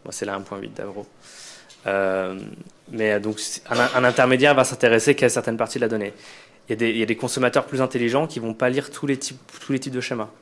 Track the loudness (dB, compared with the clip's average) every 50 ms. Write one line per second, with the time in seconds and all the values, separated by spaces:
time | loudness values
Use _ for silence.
0 | _ -12 -8 -8 -6 -6 -6 -6 -8 -10 -12 -12 -12 -12 -12 -12 -12 -10 -10 -12
1 | -14 -16 _ _ _ -20 -20 -20 -20 -20 -20 -20 -20 _ -20 _ _ -2 0 0
2 | 2 0 0 0 -2 -4 -6 -10 -12 -14 -14 -16 -20 -20 -20 _ _ -14 -6 -2
3 | 0 2 2 0 0 -2 -6 -4 -6 -8 -10 -10 -6 -4 0 2 2 2 4 4
4 | 4 4 4 4 4 4 6 6 6 6 6 6 4 2 2 2 4 6 6 6
5 | 6 4 2 4 4 2 2 2 -2 -2 -2 -2 -2 -4 -2 -2 -2 0 0 -2
6 | -4 -6 -8 -12 -20 -20 -20 -20 -20 _ _ _ _ -8 -4 -2 0 0 0 0
7 | 0 -2 -2 -4 -2 -4 -2 0 0 2 2 2 0 0 -2 -2 -2 0 0 -2
8 | -2 2 2 0 0 0 -4 -6 -6 -6 -4 -2 -2 0 0 -2 -4 -6 -10 -8
9 | -4 -4 -4 -2 -4 -10 -12 -12 -20 -20 -20 -20 -6 -4 -4 -4 -4 -4 -6 -6
10 | -6 -6 -6 -6 -6 -8 -10 _